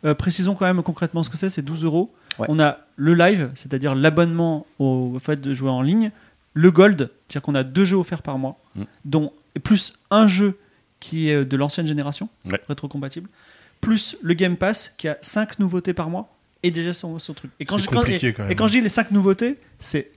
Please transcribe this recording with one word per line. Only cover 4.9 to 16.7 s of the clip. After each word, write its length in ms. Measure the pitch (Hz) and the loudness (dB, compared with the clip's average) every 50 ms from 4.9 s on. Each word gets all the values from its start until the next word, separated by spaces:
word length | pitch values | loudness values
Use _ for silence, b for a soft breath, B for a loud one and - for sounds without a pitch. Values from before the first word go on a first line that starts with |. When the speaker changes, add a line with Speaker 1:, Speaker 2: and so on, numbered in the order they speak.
| 131 127 127 127 123 | 2 0 -2 -2 -6
Speaker 1:
au 40 | 131 | -6
fait 220 | - - 151 143 | -4 -4 -4 -4
de 120 | 135 139 139 | -2 -4 -4
jouer 160 | 127 131 135 | -2 -2 -2
en 120 | 131 127 | 0 0
ligne, 300 | 131 143 180 226 226 208 208 b b b b b _ _ _ | 0 2 2 2 0 0 -4 b b b b b _ _ _
le 180 | 151 160 180 | 4 4 6
gold, 380 | 170 156 190 208 208 151 139 113 _ _ _ _ | 8 8 8 8 6 2 -2 -6 _ _ _ _
c'est-à-dire 140 | - 143 | -12 -10
qu'on 140 | - - 143 | -6 -2 0
a 80 | 139 131 | 0 -2
deux 220 | 131 131 170 196 | 0 2 2 2
jeux 120 | 180 185 196 | 4 2 0
offerts 240 | 175 - 180 151 | 0 -2 -6 -8
par 160 | - - 139 135 | -8 -6 -6 -4
mois, 200 | 131 131 - _ _ _ _ | -6 -6 -8 _ _ _ _
Speaker 3:
Mm. 80 | - 101 b b b b | -12 -12 b b b b
Speaker 1:
dont, 280 | 147 139 156 151 139 - _ _ _ _ | -2 0 0 0 -2 -8 _ _ _ _
et 40 | 147 | -10
plus 340 | - - 214 190 - - - _ _ _ | 0 2 2 2 2 -4 -10 _ _ _
un 180 | 196 214 220 208 | 4 6 6 6
jeu 300 | 185 185 208 202 190 b b b b b b b _ _ | 6 4 2 0 0 b b b b b b b _ _
qui 300 | - - - 160 160 151 | -14 -8 -6 -2 0 0
est, 60 | 151 | 2
euh, 100 | 147 139 | 2 0
de 120 | 131 135 135 | 0 0 -2
l'ancienne 300 | 139 147 - - 170 156 | -2 -2 -2 -4 -2 -2
génération, 420 | 151 147 139 143 143 - 202 220 _ _ _ 92 | -2 -2 -4 -4 -6 -8 -10 -12 _ _ _ -6
Speaker 3:
Ouais. 80 | 92 - - - | -6 -6 -4 -6
Speaker 1:
rétrocompatible, 600 | 147 - - 143 - 143 139 135 - 165 170 202 b b b b b b b b b b | -10 -8 -8 -10 -10 -8 -10 -10 -12 -14 -16 -16 b b b b b b b b b b
plus 360 | - - 226 214 - - - - | -2 0 0 0 0 -4 -6 -6
le 120 | - 165 175 | -2 -2 0
Game 200 | 160 185 185 175 170 | 2 2 0 0 0
Pass 360 | 185 190 220 - - - _ _ | 0 -2 -2 -2 -6 -12 _ _
qui 100 | - 156 | -6 -6
a 100 | 151 - | -6 -6
cinq 380 | - - - 208 214 214 - - | -8 -4 -2 -2 -2 -4 -2 -2
nouveautés 340 | 202 185 175 180 175 190 180 | -2 0 0 -2 -2 -2 -4
par 160 | - 170 156 | -4 -4 -6
mois 240 | 170 185 214 _ _ _ _ _ _ _ - | -6 -8 -10 _ _ _ _ _ _ _ -2
et 80 | 175 | -2